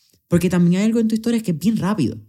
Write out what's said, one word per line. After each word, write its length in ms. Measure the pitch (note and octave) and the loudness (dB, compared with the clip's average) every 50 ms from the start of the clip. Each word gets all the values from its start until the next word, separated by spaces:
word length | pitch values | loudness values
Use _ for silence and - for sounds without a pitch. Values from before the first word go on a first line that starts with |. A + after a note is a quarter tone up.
| _ _ _ _ _ | _ _ _ _ _
Porque 220 | _ F3 E3+ F3+ F3+ | _ 0 0 2 2
también 320 | F#3 F3 F3 E3+ F3+ F#3+ | 2 2 2 2 2 2
hay 60 | G#3+ | 2
algo 120 | A3+ A3+ A#3+ | 0 2 0
en 80 | A3 | 0
tu 80 | A3 A3 | 0 -2
historia, 220 | A3 - A#3 A#3 | -2 -2 -2 -2
es 60 | A3 A3+ | -2 -2
que 80 | F#3 | -4
es 60 | D#3+ | -4
bien 200 | C#3 E3 A#3 A3 | -2 -2 -2 0
rápido. 400 | D#3+ D#3 F#3+ G#3+ F3+ B2+ - - - - | 0 -2 -2 0 0 -2 -2 -4 -8 -14